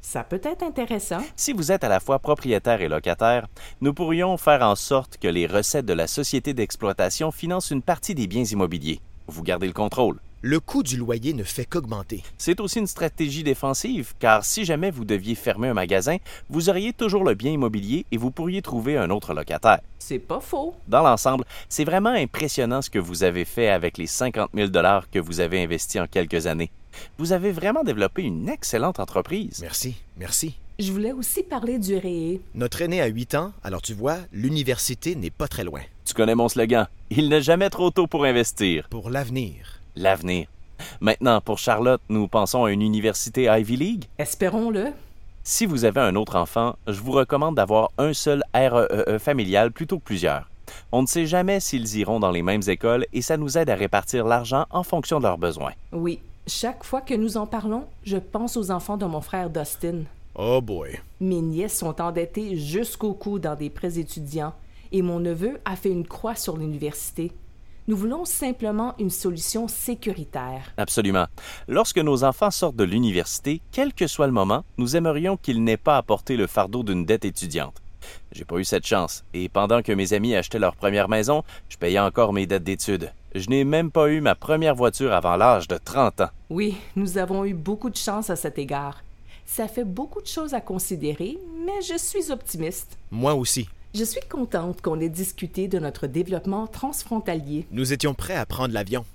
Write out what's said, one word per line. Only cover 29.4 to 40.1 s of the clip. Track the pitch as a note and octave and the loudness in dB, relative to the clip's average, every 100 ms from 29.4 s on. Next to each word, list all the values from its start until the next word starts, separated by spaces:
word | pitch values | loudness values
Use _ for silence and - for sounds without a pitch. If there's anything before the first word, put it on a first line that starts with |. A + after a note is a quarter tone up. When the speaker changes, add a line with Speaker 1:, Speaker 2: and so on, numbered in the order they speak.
| G#3+ - | -6 -10
Speaker 3:
Merci, | E2+ - B2+ B2 - - | -8 -6 -6 -8 -14 -12
merci. | F#2 - D#3+ - - - | -4 -2 -4 -8 -14 -6
Speaker 1:
Je | G3 | -4
voulais | F#3+ G#3+ | -2 -2
aussi | C4 A#3 - | -4 -4 -4
parler | F#4 C4+ A#3 B3 | -4 -4 -4 -2
du | F#3+ G3 | 0 -2
réé. | F#3+ F3 E3 F#3 - | -2 -4 -2 -4 -6
Speaker 3:
Notre | - A#2+ - | -4 -4 -2
aîné | E3+ F3+ | -2 2
a | C3 | 0
huit | A2 B2 | 0 -2
ans, | C#3+ F3+ G3+ | -2 -2 -8
alors | - F#2 | -8 -8
tu | - | -6
vois, | G#2 B2 E3+ F3+ | -4 -2 -2 -6
l'université | G2+ B2 D#3 C3 B2 - B2+ E3 E3+ | -4 -2 0 0 0 -2 -4 -4 -4
n'est | E2+ | -6
pas | - D3 | -4 -6
très | - | -4
loin. | F#2 C#2+ C2 - | -6 -8 -14 -12
Speaker 2:
Tu | - | -8
connais | - A2 A#2 | 2 4 6
mon | A#2 | 4
slogan, « | B2+ A2+ A#2+ G#2+ - - | 4 4 4 4 -2 -2
Il | A2 D3+ | 2 6
n'est | D3+ | 4
jamais | C#3 E3+ G3 | 6 4 4
trop | - F3+ | 2 2
tôt | E3 E3+ | 4 2
pour | D#3+ | 4
investir ». | C#3+ B2 A#2 - G2 D#2+ - | 4 4 2 2 2 2 -2
Speaker 3:
Pour | A2+ G#2 | -8 -4
l'avenir. | C3 C3 B2+ A2+ - - - - | -4 -2 -4 -4 -8 -16 -16 -16
Speaker 2:
L'avenir. | - F#2+ | 0 2